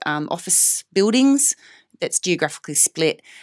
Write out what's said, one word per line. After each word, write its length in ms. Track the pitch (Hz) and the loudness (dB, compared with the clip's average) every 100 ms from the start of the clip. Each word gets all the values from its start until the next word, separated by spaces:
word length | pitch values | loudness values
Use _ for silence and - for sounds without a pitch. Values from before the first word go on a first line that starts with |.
| - | -6
um, 220 | 151 151 | -6 -4
office 540 | 175 - - - - - | -8 -2 0 2 0 -4
buildings 640 | - 202 240 269 277 - - - - _ _ | 0 2 4 4 4 0 -2 -10 -20 _ _
that's 200 | 151 - | -6 -4
geographically 540 | 185 170 151 - - | -2 -2 -2 -4 -6
split, 480 | 147 - - 160 - - - | -2 -2 0 -2 -2 -12 -20